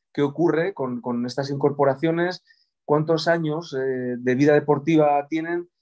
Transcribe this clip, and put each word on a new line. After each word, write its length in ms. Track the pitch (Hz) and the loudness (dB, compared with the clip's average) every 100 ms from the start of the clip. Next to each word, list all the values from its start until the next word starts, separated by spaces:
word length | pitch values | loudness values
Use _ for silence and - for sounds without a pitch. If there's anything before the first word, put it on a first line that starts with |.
| _ | _
qué 100 | - | -2
ocurre 520 | 143 143 160 151 180 | -2 2 0 2 -2
con, 260 | 196 127 120 | -4 -6 -6
con 260 | 123 120 120 | -4 -4 -4
estas 240 | 143 139 | -4 -4
incorporaciones, 920 | 139 143 143 139 135 165 165 180 180 _ _ _ _ | 0 -2 2 0 2 0 0 -2 -4 _ _ _ _
cuántos 420 | - 151 156 165 170 | -2 0 2 0 2
años, 480 | 170 156 156 175 | 0 0 -6 -6
eh, 420 | 131 135 127 123 123 | -6 -4 -4 -6 -4
de 180 | 123 127 | 0 2
vida 180 | 147 | 4
deportiva 720 | 147 143 139 147 160 147 143 143 | 4 4 0 2 4 4 2 0
tienen, 400 | 160 165 175 175 _ | -6 -4 -6 -6 _